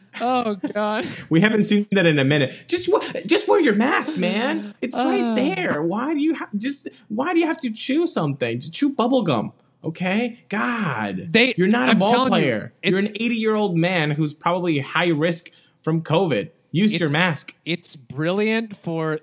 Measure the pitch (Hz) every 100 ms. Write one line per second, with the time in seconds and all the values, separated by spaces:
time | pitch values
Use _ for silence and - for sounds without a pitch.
0 | _ - 233 254 233 202 277 208 208 214
1 | 320 - - 160 208 226 - 208 208 196
2 | 170 151 135 151 127 - - 349 - 403
3 | - - 214 381 - 403 285 208 254 370
4 | 233 190 180 196 254 320 208 - 240 247
5 | 254 254 240 220 269 381 330 151 165 202
6 | 269 320 302 285 - 202 240 277 - -
7 | - 214 294 339 330 320 247 214 - 277
8 | 339 - 160 135 120 117 135 - 285 294
9 | 233 262 175 120 - - _ _ 160 165
10 | 180 202 240 226 - 202 240 240 190 117
11 | 107 185 175 220 254 208 185 240 254 220
12 | 196 247 262 180 147 107 120 _ 170 185
13 | 208 208 233 233 220 214 208 170 170 185
14 | 151 147 151 147 170 180 175 147 131 160
15 | 175 151 165 165 - _ _ _ - 160
16 | 160 160 185 113 92 _ _ 147 208 175
17 | 165 147 180 147 - - - 170 - 151
18 | 120 131 160 196 214 226 226 202 - 165
19 | 160 156